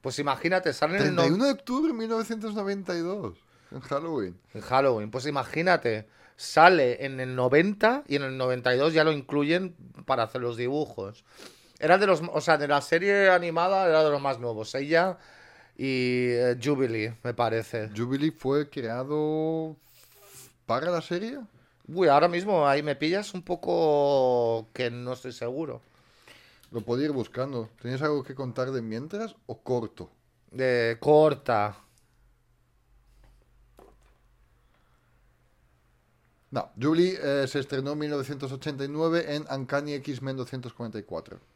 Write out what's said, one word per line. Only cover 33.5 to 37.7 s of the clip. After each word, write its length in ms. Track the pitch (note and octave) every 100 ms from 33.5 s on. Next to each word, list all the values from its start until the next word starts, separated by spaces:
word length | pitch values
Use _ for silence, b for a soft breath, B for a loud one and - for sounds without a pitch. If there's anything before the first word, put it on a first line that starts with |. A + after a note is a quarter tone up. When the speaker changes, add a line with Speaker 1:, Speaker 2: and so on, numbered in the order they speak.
| _ _ - - _ _ _ _ _ _ _ _ _ _ _ _ _ _ _ _ _ _ _ _ _ _ _ _ _ _
Speaker 2:
No, 200 | C3 - -
Jubilee, 360 | C3+ D#3+ F3+ F#3
eh, 260 | C#3+ C#3 C3
se 120 | C#3+
estrenó 320 | C#3